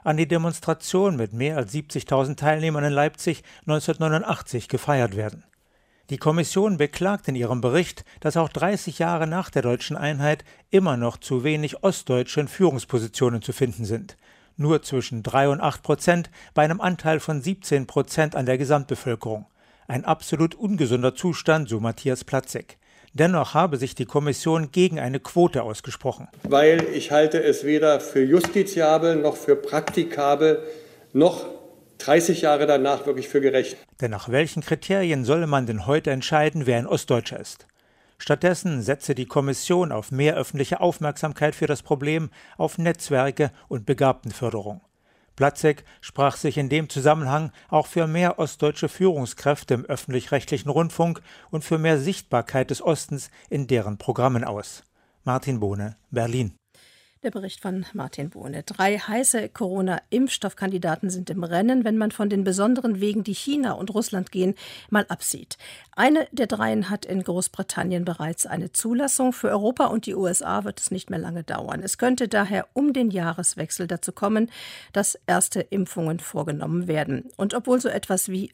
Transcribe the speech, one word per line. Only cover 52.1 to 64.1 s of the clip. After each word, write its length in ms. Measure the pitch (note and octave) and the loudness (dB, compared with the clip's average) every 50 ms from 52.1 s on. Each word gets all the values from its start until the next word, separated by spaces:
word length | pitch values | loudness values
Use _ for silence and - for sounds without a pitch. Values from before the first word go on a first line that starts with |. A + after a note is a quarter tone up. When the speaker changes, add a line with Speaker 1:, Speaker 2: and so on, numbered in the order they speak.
| F#3+ - - - - A#2+ A#2 - - C3 C3 - | -4 -6 -4 -2 -2 -2 0 0 0 -2 0 0
Speaker 1:
des 160 | C#3+ - - | -4 -2 0
Ostens 460 | F3 D#3 C#3+ - - D3 C3+ - - _ - - - | 0 0 0 -2 -8 -8 -10 -10 -14 _ -20 -12 -6
in 180 | - C#3 C#3 | -4 -4 -2
deren 300 | A#2 B2+ A#2 G2 G#2 G#2 | 0 0 0 0 -2 -6
Programmen 480 | G2+ - - A#2 - B2 B2+ B2 A#2 A#2 | -6 -4 -4 0 2 2 2 2 2 -2
aus. 400 | - G#2 G#2 G2+ - - - _ _ _ _ _ _ _ _ - | -2 -6 -8 -10 -12 -16 -20 _ _ _ _ _ _ _ _ -4
Martin 340 | C3 B2+ C3 - C#3+ C3 A2+ | -2 -2 -2 -2 -4 -4 -2
Bohne, 380 | G#2 G2 G2+ G2+ G2+ G#2+ A2 _ _ - | -2 -2 -2 -4 -6 -8 -10 _ _ -6
Berlin. 420 | - A#2+ A#2 A#2+ A#2 C3 A#2+ G2 - _ _ _ _ _ _ _ _ _ _ _ _ _ - | -4 -4 -2 -2 0 -2 -2 -2 -4 _ _ _ _ _ _ _ _ _ _ _ _ _ -8
Speaker 3:
Der 60 | A#3 | -8
Bericht 300 | - G#3 G3 F#3+ - - | -6 -6 -10 -10 -12 -10
von 260 | - G3 F#3 F#3+ F3 - | -8 -6 -6 -6 -8 -8
Martin 380 | - G3+ C#3 C#3 - - C#3+ E3 | -10 -10 -10 -10 -10 -10 -10 -10
Bohne. 340 | - - - C3+ D3 - - | -10 -12 -12 -12 -12 -12 -12
Drei 340 | - - - F#3+ G3 G#3 G3+ | -8 -2 0 2 2 2 0
heiße 500 | - - G#3+ A#3+ C4+ - - A3+ G#3 - | -4 -4 -2 0 0 2 0 0 -2 -6
Corona-Impfstoffkandidaten 1600 | - - G#3+ F3+ F#3 G3 F#3+ F#3 F3 - - - - B3 C4+ C4 - - - F#3+ - - G3 F#3+ G3 F3+ F3 E3 D#3 - - F#3 | -6 -6 -6 -4 -2 -2 0 0 -2 -4 -4 -2 0 0 2 0 -2 -4 -6 -6 -6 -4 -4 -4 -4 -2 -2 -2 -2 -2 -2 -4
sind 220 | F#3 F#3 F3+ - | -4 -6 -8 -6
im 140 | - G3 F3 | -6 -6 -4
Rennen, 400 | E3+ E3+ F3 G3+ A#3 C4 C4 A3+ | -2 0 2 4 4 4 2 2
wenn 120 | A3+ A3 | 2 2
man 140 | A3 G#3+ G#3+ | 2 0 0
von 180 | - - G#3 G#3 | 0 -2 -2 0
den 140 | G3+ G3 | 0 0
besonderen 580 | F#3+ F#3+ F#3 G3 G3+ A3+ B3+ B3 B3 A3+ G#3 F#3+ | 0 0 2 2 4 4 2 2 2 0 0 0
Wegen, 220 | G3+ G#3 G#3 A3 | 0 0 0 -2
die 100 | F#3+ A3 | -2 -4
China 420 | G3 - - C#4 C#4+ D4 C4 A3 - | -6 -6 -4 -2 -2 0 0 -2 -2
und 200 | - - G#3 G3 | -6 -6 -4 -2
Russland 380 | G#3+ A#3 - | -2 -2 -2